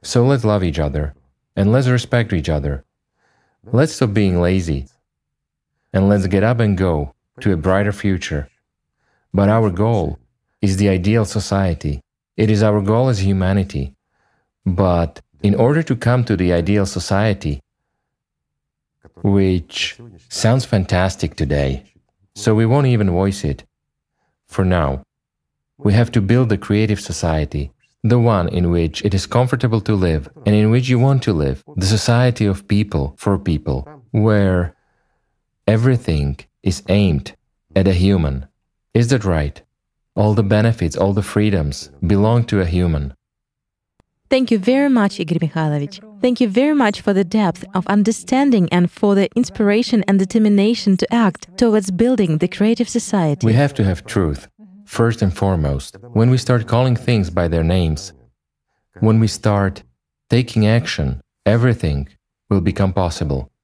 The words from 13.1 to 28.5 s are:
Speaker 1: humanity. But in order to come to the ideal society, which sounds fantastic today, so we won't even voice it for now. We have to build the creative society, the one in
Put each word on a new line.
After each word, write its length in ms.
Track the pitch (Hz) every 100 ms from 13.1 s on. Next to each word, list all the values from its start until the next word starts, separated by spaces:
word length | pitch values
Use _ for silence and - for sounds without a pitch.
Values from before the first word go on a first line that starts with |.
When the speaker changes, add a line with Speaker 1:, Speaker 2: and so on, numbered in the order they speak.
| 110
Speaker 1:
humanity. 720 | 98 98 92 101 92 - 67 _ _ _ _ _ _ _ -
But 560 | 90 95 87 82 - _ _
in 120 | 101
order 280 | 98 113 147
to 120 | 160 120
come 280 | 117 123
to 120 | 120 101
the 160 | 90
ideal 320 | 87 85 104
society, 760 | 95 - 82 98 110 98 78 69 _ _ _ _ _ _ _ _ _ _ _ _ _ _ - _
which 800 | 101 101 95 90 - - - - 117 90 _
sounds 360 | - 113 127
fantastic 720 | - 107 90 90 92 - 80 -
today, 480 | 73 71 69 67 - _ _ _ _
so 220 | - - 110
we 100 | 113
won't 220 | 135 135
even 200 | 120 101
voice 360 | 87 98 98
it 180 | 78 69 - _ _ _ _ _ _ _ _
for 160 | -
now. 400 | 95 90 73 67 - _ _ _ _ _ _ _
We 140 | -
have 180 | 101 120
to 80 | 117
build 280 | 98 120 123
the 100 | 98
creative 400 | - 104 107 104
society, 720 | - - 85 78 73 73 67 _ _ _
the 160 | 110 120
one 300 | 117 104
in 220 | 85